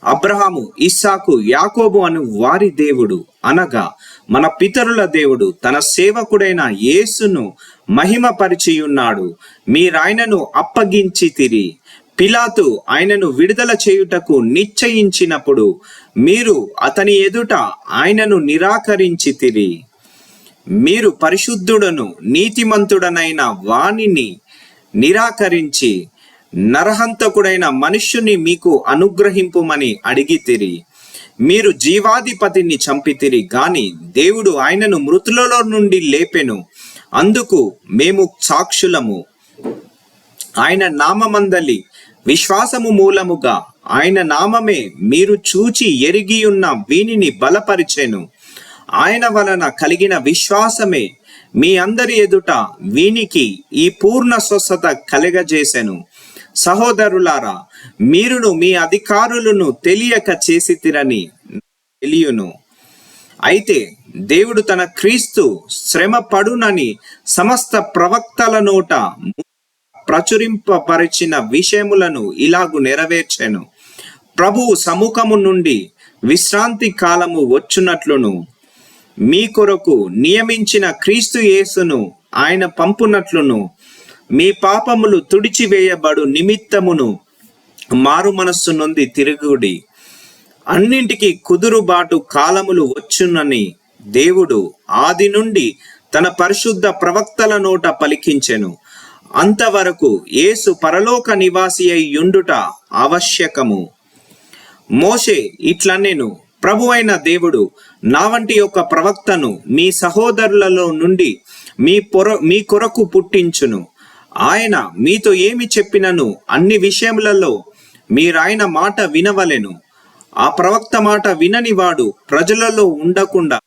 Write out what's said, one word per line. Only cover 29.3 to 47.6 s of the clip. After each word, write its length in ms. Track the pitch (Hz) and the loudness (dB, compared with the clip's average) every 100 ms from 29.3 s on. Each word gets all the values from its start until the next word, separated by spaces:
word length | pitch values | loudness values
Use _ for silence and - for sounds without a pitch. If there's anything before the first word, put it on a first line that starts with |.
| 190 185 175 165 151 131 104 - | 2 0 0 -2 -2 -2 -4 -2
అడిగితిరి. 800 | 131 139 165 - 117 98 87 - _ - - - _ | -2 0 -2 0 -2 -2 -6 -14 _ -20 -20 -20 _
మీరు 300 | 127 202 208 | 2 2 2
జీవాధిపతిని 1040 | 165 135 190 208 226 233 202 202 190 170 147 | 0 0 0 2 0 -2 -4 0 0 0 -2
చంపితిరి 760 | - 139 147 135 143 127 92 123 | -2 -4 -2 -2 0 0 -2 -2
గాని 380 | 151 175 104 82 | 0 0 -4 -8
దేవుడు 500 | 85 101 165 220 202 | -6 0 2 2 0
ఆయనను 460 | 151 135 190 214 180 | 0 0 0 0 0
మృతులలో 640 | 143 175 - 233 247 240 | 2 0 0 -2 0 0
నుండి 380 | 220 214 208 185 | 0 0 2 2
లేపెను. 640 | 156 143 170 165 139 104 87 _ - - _ | 0 0 0 -2 -4 -6 -10 _ -20 -20 _
అందుకు 600 | - 175 220 240 180 113 - _ | 0 2 2 2 0 0 -4 _
మేము 400 | 104 160 196 185 _ | 0 0 2 0 _
సాక్షులము. 840 | - 156 185 - 185 165 117 95 - _ _ _ - - - _ _ _ _ _ - - | -2 -2 -2 -2 0 -2 -2 -8 -10 _ _ _ -14 -14 -18 _ _ _ _ _ -14 -4
ఆయన 280 | 147 185 190 | 0 0 0
నామమందలి 960 | 147 147 202 220 208 202 185 156 110 - - - _ - | 0 0 0 0 0 0 0 0 -4 -4 -20 -20 _ -2
విశ్వాసము 600 | 156 - 196 247 254 226 | -2 0 -2 0 -2 0
మూలముగా 760 | 208 190 196 185 165 131 101 - _ - | 4 4 4 0 -2 -2 -2 -6 _ -4
ఆయన 340 | 120 160 190 | 0 2 2
నామమే 720 | 170 147 196 226 220 185 104 - | 0 0 0 0 0 -2 -4 -6
మీరు 320 | 95 143 196 | 0 2 2
చూచి 680 | 208 - 185 233 233 226 139 | 0 0 0 0 0 0 2
ఎరిగియున్న 840 | 139 196 196 220 214 196 185 123 101 | 2 0 0 0 2 0 0 -4 -2
వీనిని 400 | 151 214 226 170 | 0 0 0 0
బలపరిచెను. 1000 | 113 127 190 | 0 0 0